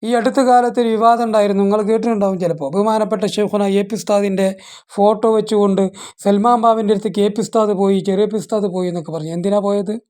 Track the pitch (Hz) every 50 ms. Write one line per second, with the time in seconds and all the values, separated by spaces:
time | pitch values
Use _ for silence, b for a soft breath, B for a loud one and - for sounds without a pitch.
0 | - 226 240 240 220 254 254 277 269 247 247 247 240 240 - 247 240 226 220 214
1 | 220 233 233 233 240 226 214 220 208 208 202 196 202 196 202 214 214 202 220 226
2 | 208 233 233 208 196 196 190 180 180 170 170 151 147 139 147 196 202 220 220 220
3 | 214 190 208 208 190 202 - 208 208 196 - 208 202 202 196 196 202 202 226 208
4 | - - 208 202 202 202 190 185 190 190 190 190 B B B B B B - -
5 | 202 208 220 214 214 226 220 220 214 220 226 208 202 202 196 190 196 190 190 B
6 | B B B _ - 202 202 202 202 240 240 240 220 233 226 220 226 202 214 196
7 | 202 220 170 208 202 208 208 220 214 - - 226 214 208 208 185 196 196 196 190
8 | 165 196 190 190 214 208 208 220 185 - 233 214 196 202 170 185 185 180 170 175
9 | 165 - 160 165 156 156 165 170 175 196 202 208 196 202 202 202 202 185 214 233
10 | _ _